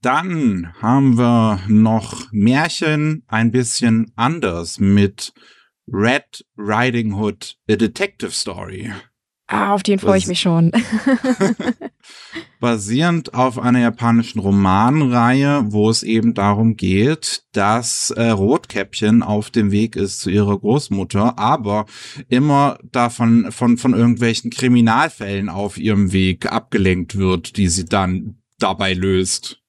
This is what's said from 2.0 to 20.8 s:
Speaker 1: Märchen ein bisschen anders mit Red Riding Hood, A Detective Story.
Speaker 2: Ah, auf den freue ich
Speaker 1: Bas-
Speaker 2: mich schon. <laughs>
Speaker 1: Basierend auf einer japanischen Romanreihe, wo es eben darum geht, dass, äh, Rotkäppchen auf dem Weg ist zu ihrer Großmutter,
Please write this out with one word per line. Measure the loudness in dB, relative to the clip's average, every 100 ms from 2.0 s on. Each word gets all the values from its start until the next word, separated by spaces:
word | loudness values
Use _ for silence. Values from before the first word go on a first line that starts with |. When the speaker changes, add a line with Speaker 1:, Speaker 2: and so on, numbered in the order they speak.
| -4 -14 -8
Speaker 1:
Märchen | 0 2 2 0 -2 -2 0 0 -4 _
ein | 0 0
bisschen | 0 -2 0 2 2 0 -2
anders | -4 -2 -4 -4 -8 -2
mit | 2 4 2 -2 -16 _ _ _ _ _ -8
Red | -2 0 0 _ -20 -20 -12
Riding | -4 -2 0 0 -2
Hood, | -2 -4 -6 -14 -20 -2
A |
Detective | 0 0 -2 -6 _ -10
Story. | -8 -8 -10 -12 -12 -12 -12 -16 _ _ _ _
Speaker 2:
Ah, | -4 0
auf | -2
den | 0 0
freue | 2 2
ich |
Speaker 1:
Bas- | 2
Speaker 2:
mich | -2
schon. | 0 2 2 2 -2 -2 0 0 0 0 0 -2 -6
<laughs> | -6 -10 _ _ -20 -18 -18 -18 _
Speaker 1:
Basierend | -2 -2 -2 0 0 0 -4
auf | -2 -2 0
einer | 0 2
japanischen | 2 0 2 2 2 -4
Romanreihe, | 0 2 4 2 2 2 2 2 2 2 2 0 0
wo | 2 2
es | 0
eben | 0 0 2
darum | 0 0 2 2 0
geht, | 0 2 2 0 -6 -10 _
dass, | -2 0 0 -2 -6 -6
äh, | -2 0
Rotkäppchen | 2 2 0 -2 -6 -6 -2 2 2
auf | 2 -4 -2
dem | -2 0
Weg | 0 -2 -2
ist | -6 -4
zu | -2
ihrer | 0 0 0
Großmutter, | 0 -2